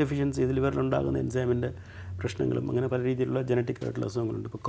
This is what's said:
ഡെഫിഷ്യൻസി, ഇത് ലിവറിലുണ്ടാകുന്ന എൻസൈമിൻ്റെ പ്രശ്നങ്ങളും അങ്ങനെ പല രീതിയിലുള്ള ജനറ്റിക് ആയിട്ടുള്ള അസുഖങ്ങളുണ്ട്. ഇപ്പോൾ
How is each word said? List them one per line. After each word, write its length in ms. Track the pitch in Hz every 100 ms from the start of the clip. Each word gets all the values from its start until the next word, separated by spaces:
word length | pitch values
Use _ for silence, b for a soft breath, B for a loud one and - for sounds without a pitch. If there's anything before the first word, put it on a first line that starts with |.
ഡെഫിഷ്യൻസി, 380 | 143 143 139 135 127
ഇത് 60 | 135
ലിവറിലുണ്ടാകുന്ന 600 | 135 139 131 135 139 135
എൻസൈമിൻ്റെ 460 | 131 123 127 123 123 B B B B -
പ്രശ്നങ്ങളും 460 | 127 - 131 123 135
അങ്ങനെ 160 | 123 131
പല 60 | 127 123
രീതിയിലുള്ള 340 | 127 127 127 127
ജനറ്റിക് 320 | 123 117 120 123
ആയിട്ടുള്ള 200 | 120 117
അസുഖങ്ങളുണ്ട്. 380 | 107 113 110 110
ഇപ്പോൾ 120 | 113